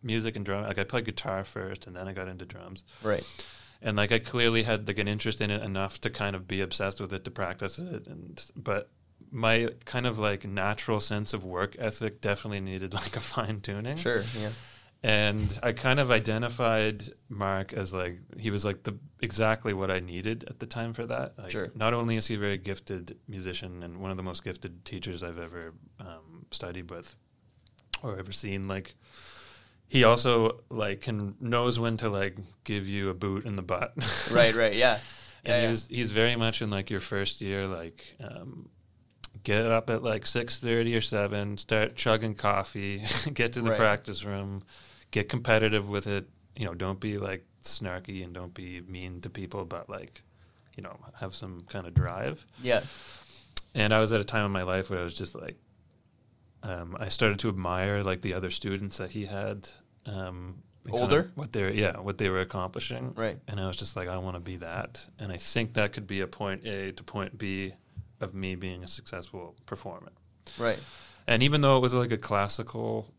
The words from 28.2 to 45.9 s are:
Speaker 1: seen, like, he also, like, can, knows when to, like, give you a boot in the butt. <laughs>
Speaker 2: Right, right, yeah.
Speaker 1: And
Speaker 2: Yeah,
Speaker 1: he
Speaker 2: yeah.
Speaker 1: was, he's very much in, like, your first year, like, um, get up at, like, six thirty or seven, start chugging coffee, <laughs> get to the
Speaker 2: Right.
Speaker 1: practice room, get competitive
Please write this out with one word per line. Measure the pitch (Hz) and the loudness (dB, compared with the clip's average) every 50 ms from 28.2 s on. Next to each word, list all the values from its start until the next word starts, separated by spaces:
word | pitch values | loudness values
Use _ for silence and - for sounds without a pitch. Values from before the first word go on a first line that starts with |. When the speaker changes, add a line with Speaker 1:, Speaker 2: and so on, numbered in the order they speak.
| 92 95 | -6 -6
Speaker 1:
seen, | 98 - - 107 98 98 95 98 | -6 -4 -4 -2 -4 -4 -2 -2
like, | 95 98 95 - - _ _ - - - - - - - - - - - - - _ _ _ _ | -4 -4 -4 -8 -16 _ _ -20 -20 -20 -18 -18 -18 -18 -18 -20 -20 -20 -20 -20 _ _ _ _
he | - 135 120 | 8 10 12
also, | 110 117 120 123 127 117 117 110 113 - - - _ | 12 10 10 8 6 6 8 6 6 4 0 -10 _
like, | 123 113 107 101 98 98 | -4 -2 -2 -2 -2 -4
can, | - - 113 104 101 98 101 - | -4 -4 -2 -2 -2 -4 -6 -6
knows | - 120 120 120 120 120 120 120 | -2 2 2 4 4 4 4 4
when | 117 117 113 | 2 2 0
to, | 110 117 110 | 0 0 0
like, | 101 98 98 98 87 101 95 - - _ _ | 0 2 0 -2 -4 -6 -14 -14 -16 _ _
give | - 107 101 95 98 | -4 -2 -2 -2 -2
you | 98 101 98 98 | -2 -2 -2 -2
a | 92 | -2
boot | 87 101 101 98 98 117 | -2 -2 0 0 -2 -2
in | 123 101 | -4 -6
the | 98 92 | -6 -2
butt. | 87 92 90 123 120 - - 127 107 - | -2 0 0 0 -2 -4 -4 -2 0 0
<laughs> | - - - | 0 0 4
Speaker 2:
Right, | 120 120 117 113 110 | 8 8 8 8 8
right, | 113 113 110 101 | 8 6 6 8
yeah. | 107 120 127 113 104 - - - - - - - - - | 8 8 8 8 6 0 -10 -14 -16 -16 -18 -20 -10 0
Speaker 1:
And | - | 2
Speaker 2:
Yeah, | 117 120 | 4 6
Speaker 1:
he | 117 | 6
Speaker 2:
yeah. | 113 | 4
Speaker 1:
was, | 117 113 117 - | 2 0 -2 -4
he's | - 120 120 107 101 | -2 -2 0 2 4
very | 107 113 117 120 | 6 6 6 6
much | 117 113 113 113 - 117 | 4 2 2 2 0 0
in, | 107 | 0
like, | 104 98 98 - | 0 -2 -2 -2
your | 107 95 | -2 -4
first | - - - 98 98 98 - - | -2 -2 0 0 0 0 -2 -4
year, | 101 98 98 98 98 | -4 -2 0 0 0
like, | 95 95 85 82 85 82 - - - - _ - | -2 -4 -6 -6 -10 -12 -14 -20 -20 -16 _ -12
um, | 101 - - - - - - - - _ _ _ _ _ _ _ _ _ _ - - _ - - | -12 -10 -12 -12 -12 -14 -14 -16 -18 _ _ _ _ _ _ _ _ _ _ -12 -12 _ -10 0
get | - 104 104 113 | 2 4 4 6
up | 113 113 113 113 - | 6 4 4 4 4
at, | 117 110 113 | 0 0 2
like, | 120 107 107 95 | 0 0 2 0
six | - - 120 117 120 - - | 0 0 0 0 0 -4 -2
thirty | - 120 117 117 117 117 120 | 0 2 4 4 4 4 2
or | 113 | 2
seven, | 110 - - 104 101 101 104 104 101 101 104 104 | 2 2 2 2 2 2 0 -2 -2 -2 -4 -6
start | - - 113 110 107 113 - | -2 2 2 2 2 2 0
chugging | - - 123 110 110 110 113 104 | 0 4 4 4 4 4 0 -4
coffee, | - - 104 101 98 98 - - 101 98 98 101 98 104 107 - - | 2 2 4 4 4 2 -2 -4 -6 -4 -4 -4 -4 -2 0 0 0
<laughs> | - - - | 0 -2 0
get | - 120 120 120 | 0 0 0 2
to | 127 | 0
the | 117 113 | 2 2
Speaker 2:
Right. | 110 104 | 4 6
Speaker 1:
practice | 113 107 104 104 - - 101 90 101 | 6 6 6 4 0 -6 -8 -6 -4
room, | 104 101 98 98 98 98 98 - _ - - - - - - - _ | -4 -4 -4 -4 -4 -6 -8 -10 _ -20 -20 -20 -20 -20 -20 -16 _
get | - - 104 107 | 0 0 0 2
competitive | - 127 120 120 113 110 110 110 107 107 98 101 | 0 -2 4 6 6 6 6 6 4 2 0 2